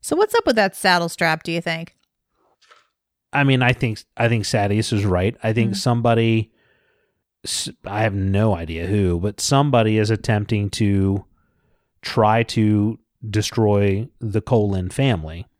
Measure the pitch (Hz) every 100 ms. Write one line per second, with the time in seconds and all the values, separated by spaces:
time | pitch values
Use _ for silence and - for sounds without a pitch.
0 | - 311 427 466 370 226 196 - 196 175
1 | 170 - 165 160 - 170 170 165 165 _
2 | _ _ _ _ _ _ _ - _ _
3 | _ _ _ 139 139 131 123 127 123 107
4 | - - 117 117 104 113 101 104 113 107
5 | 98 90 95 - 110 110 101 98 - 120
6 | 120 113 113 113 107 _ _ _ _ _
7 | _ _ _ _ - - - - - 101
8 | 110 98 95 98 110 90 82 82 87 104
9 | 95 85 98 - - 139 147 127 110 107
10 | 107 110 - 107 104 107 101 - 104 98
11 | 98 101 - _ _ _ _ _ _ _
12 | - - 107 113 117 - 107 107 104 113
13 | _ _ 113 104 104 - 107 101 101 98
14 | 113 _ 113 104 - 117 104 95 90 -
15 | 135 101 78 82 107